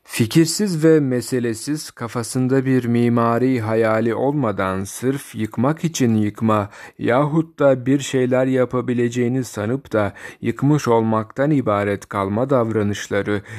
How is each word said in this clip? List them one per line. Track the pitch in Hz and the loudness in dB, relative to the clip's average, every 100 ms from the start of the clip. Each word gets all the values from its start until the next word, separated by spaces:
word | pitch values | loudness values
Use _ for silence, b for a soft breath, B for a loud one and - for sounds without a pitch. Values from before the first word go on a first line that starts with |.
| - | -12
Fikirsiz | - 110 165 165 - 208 160 | -4 2 2 2 0 -2 2
ve | 160 156 | 4 4
meselesiz, | 135 123 - 127 117 110 139 151 - | 4 -2 -2 -4 -2 -6 -6 -8 -8
kafasında | - 117 123 110 127 127 135 | -12 -8 -6 -4 -2 2 2
bir | 131 127 | 2 0
mimari | 120 120 120 117 117 117 131 127 | 2 2 2 2 2 2 2 0
hayali | 110 113 110 110 113 | 0 0 2 2 0
olmadan | 107 131 147 123 98 95 95 | 0 -2 0 -2 -2 -2 -2
sırf | 98 - 123 135 - | -6 -6 -4 -4 -8
yıkmak | 110 107 - 131 156 | -8 -6 -2 -2 0
için | 160 165 123 | -4 0 2
yıkma | 110 104 - 110 107 101 B B - | 2 0 0 0 0 0 B B -6
yahut | 117 123 147 160 160 - | 0 2 2 0 -2 2
da | 139 131 123 | 2 2 2
bir | 143 | 0
şeyler | 131 131 127 127 131 | 0 -2 0 2 2
yapabileceğini | 131 123 127 120 120 120 123 120 131 | 0 0 -2 -2 0 0 0 0 0
sanıp | 120 107 104 135 - | -4 -6 -4 -4 -2
da | 107 101 B B B | 0 0 B B B
yıkmış | 113 - 139 151 120 | -6 0 2 2 4
olmaktan | 113 113 110 107 - 147 | 2 4 0 -2 -2 0
ibaret | 143 110 101 101 101 - | 2 2 0 0 -4 -4
kalma | 104 98 104 131 | -4 -2 -2 0
davranışları | 131 113 107 104 101 - 101 101 101 B | 0 2 0 -2 -4 -4 -4 -2 -4 B